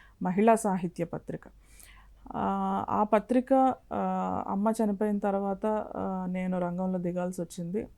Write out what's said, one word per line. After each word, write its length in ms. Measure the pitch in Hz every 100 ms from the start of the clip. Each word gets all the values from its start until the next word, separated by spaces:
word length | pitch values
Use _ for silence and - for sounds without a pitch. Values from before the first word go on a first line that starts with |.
| - -
మహిళా 320 | 180 185 220
సాహిత్య 500 | 220 214 185 175 -
పత్రిక. 360 | 170 160 - - - - _ - - - - - - 220
ఆ, 480 | 202 196 196 196 -
ఆ 120 | 202
పత్రిక, 720 | 214 214 - 254 247 269 262 - -
ఆ, 520 | 202 190 185 185 185 -
అమ్మ 240 | 196 214 220
చనిపోయిన 340 | 220 196 214 208
తర్వాత, 480 | 202 196 196 196 214 214 - -
ఆ, 300 | 190 190 185
నేను 320 | 185 185 185
రంగంలో 380 | 175 175 185 185
దిగాల్సి 440 | 175 180 180 185
వచ్చింది. 460 | 170 - 170 196 -